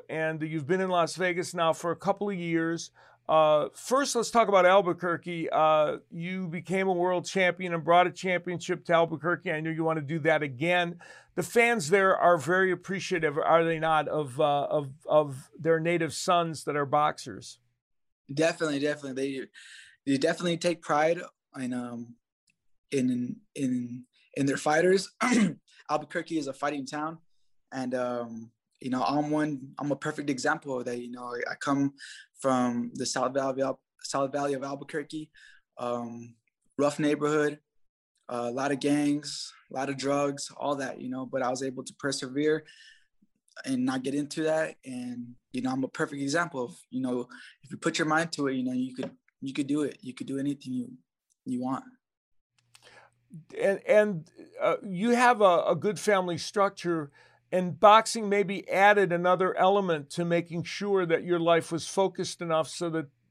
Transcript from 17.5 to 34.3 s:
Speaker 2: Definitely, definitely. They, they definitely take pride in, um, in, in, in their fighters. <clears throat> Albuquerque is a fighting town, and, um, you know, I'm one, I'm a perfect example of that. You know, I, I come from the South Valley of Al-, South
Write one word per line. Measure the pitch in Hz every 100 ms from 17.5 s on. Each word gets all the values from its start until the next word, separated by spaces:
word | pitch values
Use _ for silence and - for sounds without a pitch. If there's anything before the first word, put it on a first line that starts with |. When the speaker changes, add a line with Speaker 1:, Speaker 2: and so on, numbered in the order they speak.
| - _ _ _ _ _ _ -
Speaker 2:
Definitely, | 139 160 170 160 143
definitely. | 147 147 139
They, | 131 139 135 107 - - - - _ -
they | 139
definitely | 160 170 175 170
take | 175 165
pride | - 147 160 170 175 _ _ 139
in, | 127
um, | 123 123 120 117 120 _ _ _ _ _ _ _
in, | 139 127 123 123 - _ -
in, | 131 127 120 123 - _ _ 143
in | 139
their | -
fighters. | 147 156 180 190 - -
<clears throat> | 240 240 196 - _ _ -
Albuquerque | 151 147 175 160 160
is | 135
a |
fighting | 131 147 147 131
town, | 151 156 165 _ _ _ _ _
and, | 131 127
um, | 123 123 123 117 113 113 _ _ _
you | 131
know, | 127
I'm | - 143 147
one, | 151 151 139 135 -
I'm | 143
a | 139
perfect | 151 151 143
example | 127 147 156 143 127
of | 123
that. | 120
You | 120
know, | 123 123
I, | 120 -
I | -
come | 143 139 139 - - - - -
from | 135 127 123 120 120 -
the | 123
South | 135 127
Valley | 135 135 131
of | 135
Al-, | 131 _ _
South | - 135 135